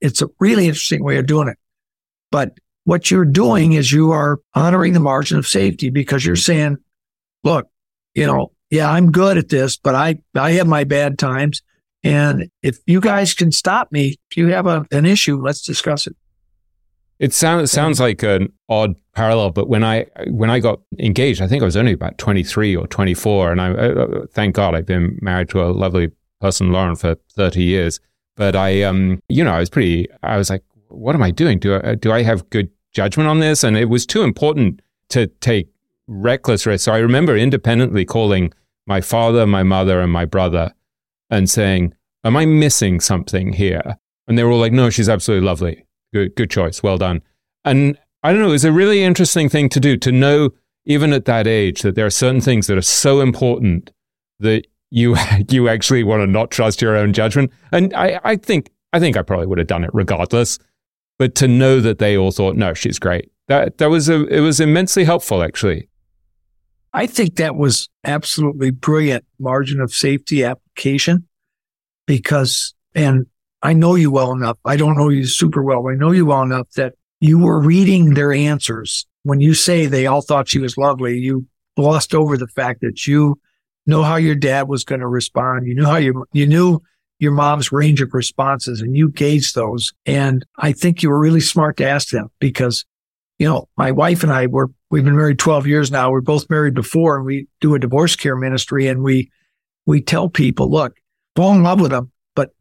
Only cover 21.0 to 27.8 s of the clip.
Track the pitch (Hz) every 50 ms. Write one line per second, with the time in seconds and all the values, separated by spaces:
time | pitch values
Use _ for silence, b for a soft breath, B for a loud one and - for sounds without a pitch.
21 | - 110 92 - 127 139 107 - 95 92 127 143 120 92 82 104 120 120 95 -
22 | 82 87 - - - 107 101 95 85 - - 104 107 104 95 85 - - - -
23 | 98 95 90 - - 110 104 98 92 85 87 90 90 90 87 - 120 123 - -
24 | - - - - - - - - 104 101 - - 101 90 82 82 85 - 92 87
25 | 85 87 - - - 95 90 90 87 - - 95 87 87 92 95 95 92 90 90
26 | 85 78 - _ _ _ _ _ 101 98 92 - 95 90 90 92 95 87 85 -
27 | - 85 82 - _ _ _ 101 98 90 85 90 90 87 92 95